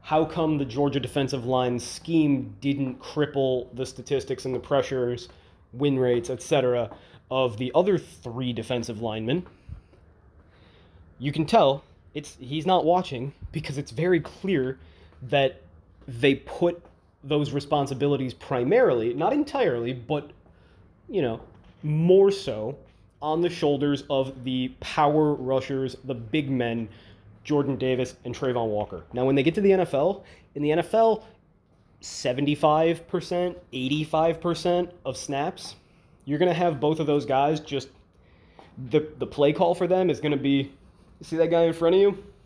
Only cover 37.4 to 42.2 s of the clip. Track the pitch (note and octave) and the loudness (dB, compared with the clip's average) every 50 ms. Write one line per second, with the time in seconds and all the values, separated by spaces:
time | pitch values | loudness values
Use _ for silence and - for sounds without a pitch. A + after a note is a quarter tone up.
37.4 | C#3 C#3+ D#3+ D3 D3+ - C#3+ C3+ - - - _ - _ _ _ _ _ _ _ | 2 2 0 -2 -4 -6 -6 -6 -6 -8 -18 _ -20 _ _ _ _ _ _ _
38.4 | _ - _ _ - - - - B2+ B2 G#2+ D3+ D3+ D#3 - - - - - - | _ -20 _ _ -20 -20 -16 -16 -12 0 0 0 0 0 -8 -8 -10 -8 0 2
39.4 | D3 C#3+ D3+ - F#3+ E3+ F3 E3+ F#3+ E3 F3+ F#3 F#3 F3+ D3+ - - D3+ D3 C#3 | 2 2 4 4 2 2 2 0 2 2 2 2 2 2 0 0 0 -2 -2 0
40.4 | C3 C#3 C#3 C#3 C3+ C3+ - - - - - _ - - - - - - D#3+ D#3+ | 2 2 2 2 0 -2 -8 -20 -20 -20 -20 _ -20 -20 -20 -20 -12 -8 0 2
41.4 | E3 E3 E3 E3+ E3+ E3 D#3+ D#3+ E3 E3 F3 F#3+ G3 G3+ G3 G3 | 2 4 4 4 4 4 2 2 2 4 6 6 6 4 4 0